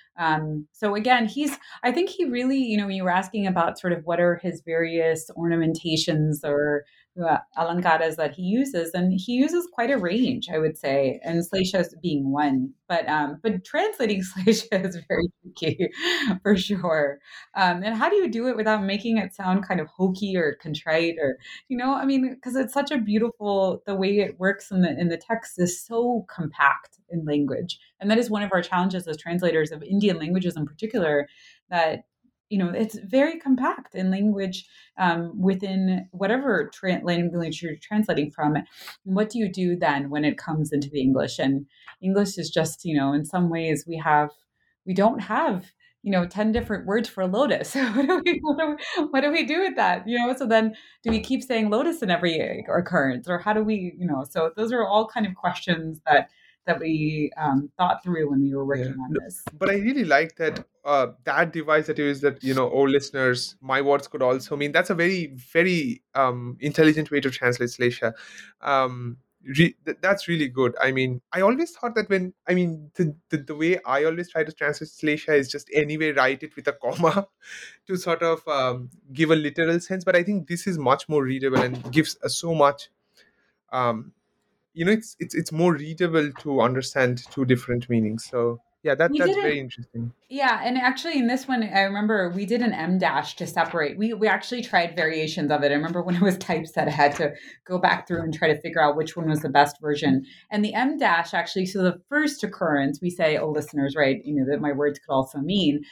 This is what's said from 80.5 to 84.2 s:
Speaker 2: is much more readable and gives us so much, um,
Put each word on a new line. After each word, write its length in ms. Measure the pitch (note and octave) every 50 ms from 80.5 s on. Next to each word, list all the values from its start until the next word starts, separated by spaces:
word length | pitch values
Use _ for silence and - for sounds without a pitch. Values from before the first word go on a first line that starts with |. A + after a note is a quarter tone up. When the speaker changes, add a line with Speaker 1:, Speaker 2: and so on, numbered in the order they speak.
| F3 F3 -
Speaker 2:
is 100 | G3+ F3
much 320 | D#3 C3+ B2 C#3 D3 - -
more 140 | D3+ D3 C3
readable 360 | B2+ C3+ C3 C3+ C3+ C3 C3
and 320 | B2+ B2+ B2+ B2 A#2+ B2
gives 260 | B2+ D#3+ D3+ - - - -
us 120 | B2+ -
so 180 | - E3 E3+ E3
much, 360 | D#3 C#3+ C#3+ C#3+ - - - _ _ _ _ _ _ _ _ _ _ _ _ _ _ _ -
um, 420 | B2 B2+ B2 A#2+ A2+ A2 C#3 - _ _